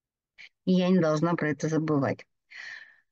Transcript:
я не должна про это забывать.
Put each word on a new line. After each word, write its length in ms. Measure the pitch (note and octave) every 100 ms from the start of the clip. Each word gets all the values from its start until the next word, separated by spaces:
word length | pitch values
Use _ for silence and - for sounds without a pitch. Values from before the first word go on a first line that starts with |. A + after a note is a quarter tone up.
| _ _ _ - - _
я 240 | - F#3 F3+
не 100 | F#3
должна 360 | D#3+ D#3 E3
про 160 | E3+ D3+
это 180 | C#3+ D#3
забывать. 580 | D#3 D#3 D3 A#2+ - - _ _ - - - - _ _